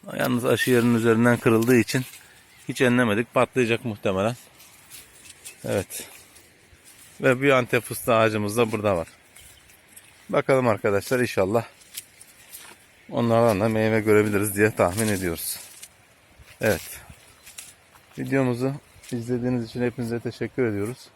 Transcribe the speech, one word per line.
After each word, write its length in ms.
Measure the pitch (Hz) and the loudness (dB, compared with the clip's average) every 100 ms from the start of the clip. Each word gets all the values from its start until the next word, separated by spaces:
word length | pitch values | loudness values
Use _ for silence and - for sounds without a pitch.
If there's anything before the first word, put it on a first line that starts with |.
| - - | -12 -6
Yalnız 280 | 139 123 127 | -2 -2 0
aşı 260 | 120 - | 0 2
yerinin 240 | 120 120 117 | 2 4 2
üzerinden 420 | 117 113 120 120 | 2 4 4 2
kırıldığı 400 | 131 113 117 127 | 2 2 4 4
için 280 | 107 135 127 - - - _ - - | 2 -4 -6 -16 -20 -20 _ -20 -12
hiç 120 | 131 | 0
enlemedik. 520 | 127 123 120 104 117 | 2 2 2 0 -2
Patlayacak 520 | 135 120 127 117 117 120 | -2 0 0 0 -2 -4
muhtemelen. 500 | 104 107 95 104 123 - - - - - - - - - - - - | -6 -4 0 -2 -4 -16 -20 -20 -20 -20 -20 -20 -20 -20 -20 -20 -14
Evet. 440 | - 110 92 - - - - - - _ _ - - - - - | -6 -4 -6 -12 -16 -20 -20 -20 -20 _ _ -20 -20 -20 -20 -4
Ve 200 | 139 127 | 0 2
bir 80 | 139 | 2
Antep 340 | 131 120 127 | 2 2 -2
fıstığı 320 | - 113 - 113 | -4 -8 0 4
ağacımız 420 | 113 107 104 107 | 4 2 -2 0
da 140 | 113 | 0
burada 260 | 110 104 90 | 0 0 -2
var. 100 | 80 - _ - - - _ _ _ - - - - | -4 -12 _ -20 -20 -20 _ _ _ -20 -20 -20 -4
Bakalım 380 | 175 135 135 123 | -4 2 2 2
arkadaşlar, 520 | 101 113 98 - 127 | 0 0 0 0 -2
inşallah 460 | 120 - 95 113 110 - - - - _ - - - - - - _ _ - | 0 0 0 0 -4 -16 -20 -18 -20 _ -20 -20 -20 -20 -20 -20 _ _ -10
onlardan 500 | 131 117 113 117 104 | -2 2 4 4 4
da 100 | 113 | 0
meyve 300 | 110 110 110 | 0 2 0
görebiliriz 560 | 107 107 107 101 104 98 | 4 4 4 0 -2 2
diye 200 | 107 - | 2 4
tahmin 320 | 95 95 110 | 0 0 -2
ediyoruz. 520 | 98 90 82 - - - - - _ _ _ _ _ - - | -2 -4 -6 -8 -12 -14 -20 -20 _ _ _ _ _ -20 -4
Evet. 380 | 110 85 - - - - - _ - - - - _ - _ - | -2 -2 -4 -18 -20 -20 -20 _ -20 -20 -20 -20 _ -20 _ -12
Videomuzu 560 | 131 135 127 120 131 139 _ - - | -4 0 0 -2 -4 -6 _ -20 -10
izlediğiniz 540 | 123 117 123 123 127 113 | -10 -4 -4 -2 -2 -4
için 160 | 123 | -4
hepinize 380 | 123 120 117 117 | -4 -4 -6 -6
teşekkür 460 | 117 - 117 - 120 | -8 -8 -8 -2 -2
ediyoruz. 320 | 101 104 131 - | -2 -6 -8 -18